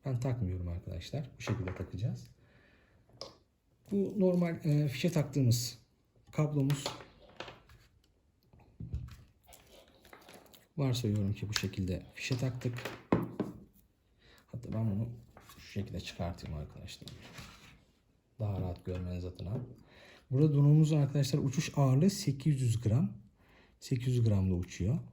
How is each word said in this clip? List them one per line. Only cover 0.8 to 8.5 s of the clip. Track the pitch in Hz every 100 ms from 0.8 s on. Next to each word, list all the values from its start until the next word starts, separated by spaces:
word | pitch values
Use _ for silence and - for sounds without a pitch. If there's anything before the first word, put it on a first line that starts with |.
| - 90 - 139 143 -
Bu |
şekilde | - 95 92
takacağız. | - 95 92 110 - - - _ - _ _ _ _ _ - - - _ _ _ _ -
Bu | 202 196 214
normal, | 185 180 170 165
e, | 160 147 147
fişe | - 175
taktığımız | 160 143 151 123 117 - - _ _ _ _ _
kablomuz. | - 151 147 135 143 - - - - - - - - _ - _ _ _ _ _ _ _